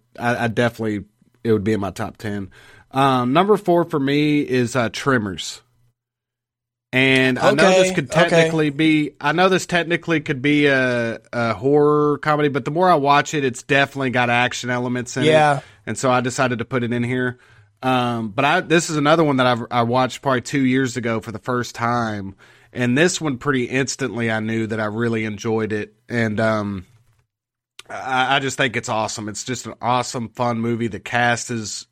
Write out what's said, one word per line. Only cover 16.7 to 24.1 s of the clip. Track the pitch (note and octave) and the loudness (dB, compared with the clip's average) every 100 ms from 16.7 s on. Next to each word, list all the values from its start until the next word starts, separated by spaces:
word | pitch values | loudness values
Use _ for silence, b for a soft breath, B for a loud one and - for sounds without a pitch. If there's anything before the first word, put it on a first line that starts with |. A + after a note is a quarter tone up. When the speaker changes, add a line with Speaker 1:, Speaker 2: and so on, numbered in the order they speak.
| C3 | -4
Speaker 1:
it | A#2 | -2
in | A#2+ | -2
here. | A#2+ B2+ B2+ B2 b b b _ | -2 -2 -2 -6 b b b _
Um, | C3 B2+ B2 A#2 A2 | -2 0 0 -4 -6
but | A2 C#3 | -2 0
I, | F3+ | 0
this | C3+ E3+ E3+ | 2 0 0
is | D3+ | 0
another | C#3+ E3 | 4 4
one | D3+ C3 | 4 2
that | B2+ | 2
I've, | A#2 A#2+ | 0 -2
I | B2 | -2
watched | A#2 B2 B2+ - | 0 0 0 -2
probably | C#3+ B2+ | -2 -2
two | - C#3+ | -2 0
years | C3 C3 C3 A#2+ | 2 2 0 -4
ago | A#2 A2+ | -4 -4
for | A2+ | -6
the | G#2+ | -10
first | - B2 A#2 | -4 -4 -4
time. | - A#2 A#2+ A2+ G#2 G2 - b b b | -4 -2 -2 -2 -6 -10 -14 b b b
And | - B2 B2+ | -4 0 2
this | F3 - | 2 0
one | D#3 B2 | -4 -4
pretty | C#3+ C3 | -2 -2
instantly | A#2+ C3 C3 - B2+ | -2 -2 -2 -4 -6